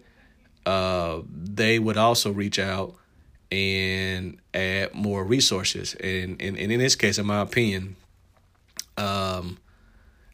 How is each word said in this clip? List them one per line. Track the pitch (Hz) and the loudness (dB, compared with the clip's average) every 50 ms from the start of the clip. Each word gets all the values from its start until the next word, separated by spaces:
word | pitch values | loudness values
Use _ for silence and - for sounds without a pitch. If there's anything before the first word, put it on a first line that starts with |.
| - - _ _ - - _ _ _ _ _ _ _ | -14 -20 _ _ -20 -20 _ _ _ _ _ _ _
uh, | - 95 95 92 92 92 90 85 85 80 80 - - | 0 2 2 2 2 0 0 0 -2 -4 -6 -8 -10
they | 64 76 87 101 101 113 110 110 117 | -12 -10 -8 -4 0 2 4 4 4
would | 113 110 110 101 | 4 2 2 4
also | 107 110 117 120 - - 104 | 6 6 6 6 4 2 0
reach | 101 101 101 104 - | 0 -2 -2 -2 -2
out | 98 95 98 92 95 95 - - - _ _ _ - - - - - _ _ | -2 -2 -2 -2 -4 -4 -6 -10 -16 _ _ _ -20 -20 -20 -20 -20 _ _
and | 95 98 98 95 95 95 95 95 95 95 95 95 92 92 92 87 - - _ _ - | -2 0 2 2 2 0 0 0 0 0 -2 -2 -2 -4 -4 -6 -10 -12 _ _ -4
add | 92 95 92 95 98 98 - - | -2 -2 0 0 0 -2 -2 -2
more | - 104 101 98 98 92 | -2 -2 0 0 0 0
resources. | 95 90 90 - - 101 92 87 - - 92 - - - | 2 4 4 4 4 2 0 0 -2 -4 -4 -6 -8 -8
And, | - - 95 92 92 92 92 90 - | -6 -4 -4 -4 -4 -4 -6 -8 -6
and, | - 98 - | -6 -6 -4
and | - 95 107 | -4 -2 0
in | 117 123 | 2 2
this | 127 135 - | 4 2 2
case, | - 113 101 - | 2 2 2 2
in | 104 101 | 0 0
my | 104 104 104 | 0 0 0
opinion, | 98 - - 123 117 104 95 92 95 98 92 - - _ _ _ _ _ _ _ _ _ _ _ _ _ _ - - _ _ | 0 0 0 2 2 2 0 -2 -4 -8 -12 -16 -20 _ _ _ _ _ _ _ _ _ _ _ _ _ _ -16 -16 _ _
um, | - 104 98 98 98 95 95 92 92 90 90 92 - - - _ _ _ - - - - - - _ - - | -4 -2 -2 0 0 -2 -2 -4 -4 -6 -8 -12 -14 -18 -20 _ _ _ -20 -20 -20 -20 -20 -20 _ -20 -20